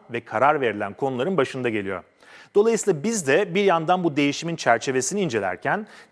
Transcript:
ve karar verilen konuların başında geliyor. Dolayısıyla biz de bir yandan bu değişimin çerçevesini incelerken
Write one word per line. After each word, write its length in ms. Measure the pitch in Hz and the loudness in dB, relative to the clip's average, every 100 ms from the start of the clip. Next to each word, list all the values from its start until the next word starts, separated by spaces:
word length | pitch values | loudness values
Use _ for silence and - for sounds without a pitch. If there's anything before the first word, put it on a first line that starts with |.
| - | -8
ve 160 | 117 - | -10 -6
karar 360 | 110 135 151 | 2 4 4
verilen 320 | 123 104 101 | 0 -2 -4
konuların 440 | 104 135 127 147 185 | -4 -4 -2 -2 0
başında 320 | 131 131 123 | 0 0 -2
geliyor. 340 | 107 98 92 - _ - - - 202 | -2 -4 -8 -10 _ -20 -20 -2 2
Dolayısıyla 480 | 220 220 - 160 | 4 2 0 -2
biz 240 | 180 226 139 | -2 -2 2
de 280 | 151 202 175 | 2 2 2
bir 80 | |
yandan 400 | 196 165 160 185 | 2 2 2 0
bu 120 | 170 143 | 0 0
değişimin 400 | 143 139 165 165 | 0 -2 -6 -2
çerçevesini 680 | 131 117 - 131 127 196 | 2 2 2 -2 -2 -2
incelerken 680 | 175 113 98 90 139 185 214 - - | -2 0 -2 -4 -4 -4 -4 -16 -12